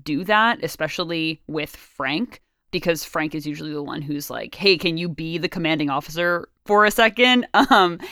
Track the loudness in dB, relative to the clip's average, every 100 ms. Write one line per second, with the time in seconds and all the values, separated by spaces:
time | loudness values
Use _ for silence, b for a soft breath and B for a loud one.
0 | -6 -4 2 4 4 0 -6 -4 -6 -4
1 | -4 -2 -4 -6 -8 -6 -6 -10 -20 _
2 | -2 -2 -4 -8 _ _ _ -4 -2 -2
3 | -4 -4 -4 -4 -8 -8 -8 -8 -8 -8
4 | -6 -8 -8 -10 -10 0 2 2 0 -2
5 | -6 -6 -6 -6 -6 -4 -2 -2 -2 -4
6 | -4 -2 0 -2 -4 _ 2 4 6 6
7 | 2 4 4 4 4 2 6 6 4 0
8 | B